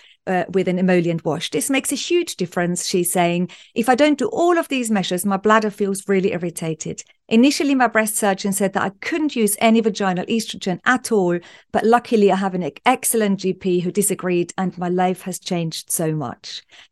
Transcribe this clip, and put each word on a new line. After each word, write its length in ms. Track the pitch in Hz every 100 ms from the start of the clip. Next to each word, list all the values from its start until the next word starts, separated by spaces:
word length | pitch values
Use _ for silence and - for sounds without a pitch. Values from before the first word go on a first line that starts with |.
| - _ -
uh, 180 | 185 170
with 180 | 185 185
an 100 | 180
emollient 460 | 185 180 170 165
wash. 260 | 165 151 -
This 200 | - -
makes 220 | 269 269
a 40 | 285
huge 400 | - 349 339 -
difference, 500 | 175 - 175 175 -
she's 240 | 190 175
saying. 400 | 185 170 175 175 - -
If 140 | - 226
I 60 |
don't 240 | 254 294 285
do 100 | 262
all 300 | - 349 339
of 100 | 311
these 220 | 269 226
measures, 340 | 214 175 180
my 120 | 202 196
bladder 340 | 208 220 214
feels 380 | 202 196 196 -
really 240 | 196 185
irritated. 680 | 175 170 160 165 160 175 - - _ -
Initially, 460 | 226 262 285 285
my 120 | 277 240
breast 300 | 226 214 -
surgeon 360 | 208 196 202
said 200 | 190 190
that 100 | -
I 80 | - -
couldn't 360 | - 330 302 247
use 200 | 208 -
any 200 | 226 226
vaginal 460 | 220 196 202 180 -
estrogen 540 | 226 214 - - 175
at 280 | - 254 -
all, 260 | 220 180 175 - - _
but 120 | -
luckily 480 | 208 240 - 226 202
I 40 | 190
have 180 | 196
an 80 | 180
ex-, 180 | 160 - -
excellent 540 | 262 - 233 214 196
G 120 | 185
P 280 | 185 196 180
who 100 | 175
disagreed 600 | 175 196 180 185 175 170 -
and 180 | 185 175
my 120 | 180
life 340 | 180 185 185
has 160 | - 180
changed 520 | - 175 165 - -
so 220 | - 160
much. 500 | 156 127 - - - - - -